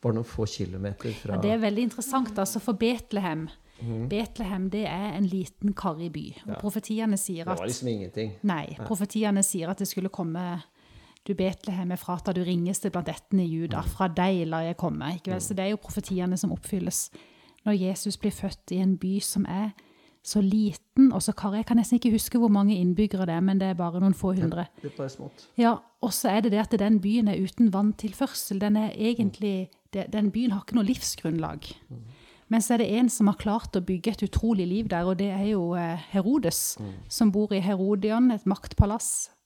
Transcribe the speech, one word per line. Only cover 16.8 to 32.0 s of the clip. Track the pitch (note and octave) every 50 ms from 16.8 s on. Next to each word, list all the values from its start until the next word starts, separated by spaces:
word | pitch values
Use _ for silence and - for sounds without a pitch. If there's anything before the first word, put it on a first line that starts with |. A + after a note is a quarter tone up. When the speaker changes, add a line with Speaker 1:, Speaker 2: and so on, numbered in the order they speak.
| F3 F3 - - - - _ - - - _ _ - - _ _ _
Speaker 2:
Når | G#3+ G#3 G3+
Jesus | F#3 F#3 F#3+ F#3+ - G#3 F#3+
blir | - - G#3 F#3+
født | - - G3 - - _ - F3+
i | F3+
en | F#3+ F#3+ F#3+
by | F3 - F#3 F#3+ G3+
som | - - - G3 G3+ -
er | F3 F#3+ G#3 G#3+ G3 - _ _ _ _ _ _ _ _ _
så | - - G#3+ G3
liten, | F#3+ G3 A3 G#3+ G3+ - - _ _ _ - C4+ C4+ A#3
og | G3 -
så | - G#3
karrig, | - - G#3 G3 G#3
jeg | A#3
kan | - B3 A#3+
nesten | A3 - - A#3+
ikke | - B3 G#3+
huske | A3 - - - B3
hvor | A#3 A#3
mange | G#3 G3+ G3+ G3+ G#3+
innbyggere | F#3 F3+ F3+ F3+ E3 G#3+ G3+ - F#3 F#3+
det | F3 E3
er, | E3
men | F3+ F#3+ G3 G3
det | F#3+ F#3+
er | F#3+
bare | F3 F3+ F3 E3 F3+
noen | F#3 G3 F#3+
få | - - F#3 F#3 F#3
hundre. | F3+ E3 D#3+ E3+ F3
Speaker 1:
Ja, | - _ - -
det | D3 -
er |
bare | - C#3 C3+
smått. | C3 - C3+ C#3 - - - - _
Speaker 2:
Ja, | - A#3+ A3+ A#3 - - - _ _ -
og | B3 F3+
så | - - A#3+
er | F#3+ G#3+ G#3
det | - G3
det | G#3
at | G#3+ - - G#3+
den | G3+ G#3 A3 G#3
byen | F3+ G3 G#3+ A#3+ A#3 G3+
er | G3 - F#3+
uten | F#3 - - A#3+ A3+
vanntilførsel. | F#3 F#3+ G#3 G#3+ G#3 - - A3 F#3+ - C#4 C4 - - - - G3+ G3
Den | G3+ G#3 G#3
er | G#3+ G#3+ G#3+
egentlig, | - - G#3+ A3 A#3+ A#3 A3+ G3 - - G#3+ G#3 G3 F#3+ F#3 F3+
Speaker 1:
Mm. | _ _ _ _ -
Speaker 2:
det, | G3 F#3+ -
den | F#3+ G#3+ G#3 G#3
byen | F3+ A3 B3 B3+ G3
har | G3
ikke | - - -
noe | A#3+ G#3
livsgrunnlag. | G3 B3+ - - - - - - E3 D#3 E3 D#3 D3+ D#3 D3 - - - - - _
Speaker 1:
Mm. | C3 A#2